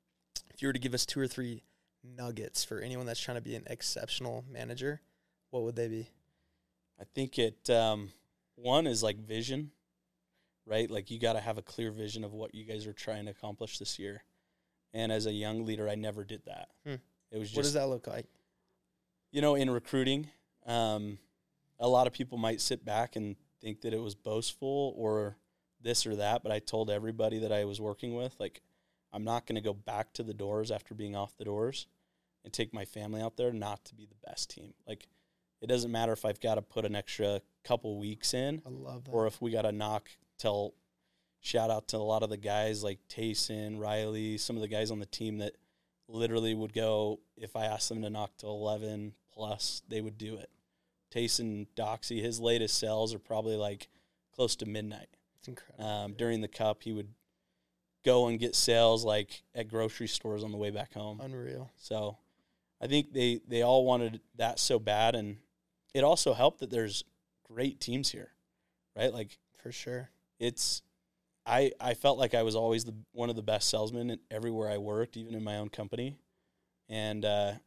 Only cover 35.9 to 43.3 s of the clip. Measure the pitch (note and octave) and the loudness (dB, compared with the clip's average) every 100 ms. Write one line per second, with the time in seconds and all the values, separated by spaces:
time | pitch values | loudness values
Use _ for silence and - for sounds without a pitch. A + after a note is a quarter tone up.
35.9 | A2+ A2+ A2 A2 G#2 A2+ G#2+ - A2+ G#2+ | 2 2 2 0 0 2 0 0 -2 0
36.9 | G#2 - - G2+ G2+ - _ - A#2+ G#2+ | -2 -4 0 0 0 -4 _ 0 0 0
37.9 | G#2 G#2 G#2+ - B2+ C#3 D#3 C3+ C3 C3 | -6 -6 -4 -2 0 0 -4 -8 -12 -12
38.9 | B2 C3 A#2 A2 - A#2 A2+ G#2+ G#2 G#2+ | -12 -2 2 2 0 0 2 2 2 0
39.9 | G#2+ - - _ - A2 G#2 G#2 - _ | -2 -4 -20 _ -2 0 2 0 -6 _
40.9 | _ _ _ _ _ - A#2 A2+ A2 - | _ _ _ _ _ 0 2 2 0 -2
41.9 | A2 G#2+ A2 G#2+ G#2 G#2 G#2 A2 G#2 G#2 | -2 2 2 0 -2 -2 0 0 0 -4
42.9 | G2 - - A2+ | -6 -10 -4 -2